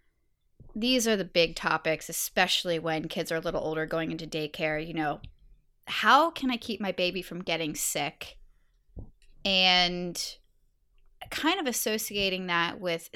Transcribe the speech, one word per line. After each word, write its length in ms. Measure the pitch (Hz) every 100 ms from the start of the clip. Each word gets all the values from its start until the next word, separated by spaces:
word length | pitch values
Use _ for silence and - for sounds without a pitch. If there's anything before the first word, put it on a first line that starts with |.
| _ _ _ _ _ - - 214
These 320 | 240 254 226
are 80 | 214
the 80 |
big 320 | 180 175 165 165
topics, 520 | 170 160 165 156 -
especially 680 | 165 - - 180 - 180 165
when 300 | 165 160 156
kids 240 | - 160
are 40 | 165
a 40 |
little 220 | 165 156
older, 220 | 156 156 156
going 260 | 165 165
into 140 | 160 160
daycare. 600 | 160 151 - 156 151 165
You 60 |
know, 260 | 165 147 - - - - - _ _ -
how 440 | - 220 262 330
can 200 | 330 262
I 80 | 240
keep 220 | - 226
my 120 | 202
baby 300 | 185 180 180
from 200 | 175 175
getting 320 | 185 165 160
sick? 600 | 147 - 156 143 - - - - _ _ _ _ - - - - -
And 800 | 196 190 185 180 175 180 175 - - - _ _ _ _ _ _ _ _ -
kind 280 | - 302 381
of 80 | 285
associating 800 | 233 226 214 - 202 196 185 180
that 300 | 170 170 -
with 300 | 180 165 -